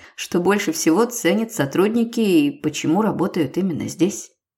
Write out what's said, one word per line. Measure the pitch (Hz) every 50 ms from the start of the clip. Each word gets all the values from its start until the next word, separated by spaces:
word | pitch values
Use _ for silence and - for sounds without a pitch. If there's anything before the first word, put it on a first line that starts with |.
| - - _
что | - - - - 175
больше | 175 190 202 208 - 160
всего | 151 - - 160 160 202 240
ценят | 233 - - - 165 202 220 226 226
сотрудники | - - 139 139 - 165 190 220 226 240 226 233 - 233
и | 220 196 175 156 147 143 143 -
почему | - 151 147 - - 139 160 202
работают | 220 196 143 139 175 190 - 190 196 - -
именно | 175 190 185 151 104 - -
здесь. | - - 160 202 - - - - _ _ _ _ _